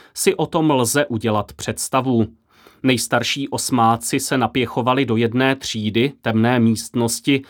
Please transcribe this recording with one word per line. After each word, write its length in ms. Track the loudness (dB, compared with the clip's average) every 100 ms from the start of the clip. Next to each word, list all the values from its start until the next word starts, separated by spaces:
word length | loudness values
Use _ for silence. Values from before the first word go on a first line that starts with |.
| -16
si 220 | -4 -2 0
o 100 | 0
tom 260 | 0 2
lze 340 | 2 2 0 0
udělat 480 | -2 0 0 -2
představu. 720 | -8 -8 -6 -2 -2 2 2 0 -4 _ _ -20 _
Nejstarší 640 | 0 0 0 -2 -2 -4 -6
osmáci 720 | -6 -2 2 2 2 -2 -4
se 180 | -2 0
napěchovali 680 | 0 0 -2 0 0 0 0
do 100 | 0
jedné 400 | 0 2 0 0
třídy, 580 | -4 -6 -2 0 -2 -2
temné 380 | -2 0 2 4
místnosti, 840 | 2 0 -4 -4 -2 -2 0 -2 -2